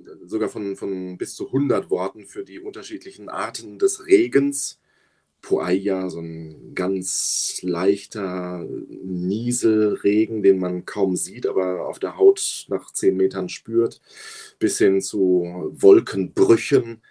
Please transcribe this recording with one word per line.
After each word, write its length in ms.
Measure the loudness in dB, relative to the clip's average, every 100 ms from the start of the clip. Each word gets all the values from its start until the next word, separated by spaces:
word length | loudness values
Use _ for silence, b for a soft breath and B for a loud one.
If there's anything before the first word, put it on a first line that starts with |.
| -20 -20 -6
sogar 220 | -2 -2
von, 300 | -2 -6 -6
von 400 | -6 -6 -8 -10
bis 180 | -12 -10
zu 160 | -4
hundert 380 | 0 2 0 0
Worten 360 | -2 -4 -8 -14
für 200 | -14 -12
die 160 | -12
unterschiedlichen 640 | -12 -14 -12 -14 -14 -16 -12
Arten 500 | -8 -8 -10 -14 0
des 280 | 0 0 2
Regens. 760 | 4 4 2 0 -2 -8 -12 _ _ _ _ _ _ -4
Poeia, 640 | -4 0 -2 0 -2 -4
so 120 | -8
ein 520 | -10 -12 -14 -16 -12
ganz 840 | -6 -2 -2 -4 -6 -4 -4 -6 -6
leichter 1040 | -4 0 2 0 -4 -8 -6 -6 -6 -8 -8 -10 -12
Nieselregen, 1500 | -12 -8 -4 -2 -2 -2 0 2 4 2 2 2 2 2 4
den 160 | 4 4
man 280 | 2 -4 -6
kaum 320 | -2 0 0
sieht, 300 | -6 -6 -2
aber 380 | 0 -2 -2 -6
auf 100 | -6
der 160 | -8 6
Haut 500 | 8 8 -2 -8 -6
nach 240 | -6 -6
zehn 240 | 0 2 4
Metern 320 | 0 0 -8
spürt, 500 | -10 -2 0 0 -4 B B B B B _
bis 200 | -2 4
hin 240 | 4 4
zu 680 | 0 2 4 4 0 -6 -8
Wolkenbrüchen. 1300 | 2 6 6 6 -4 -2 2 4 4 4 2 2 -10 b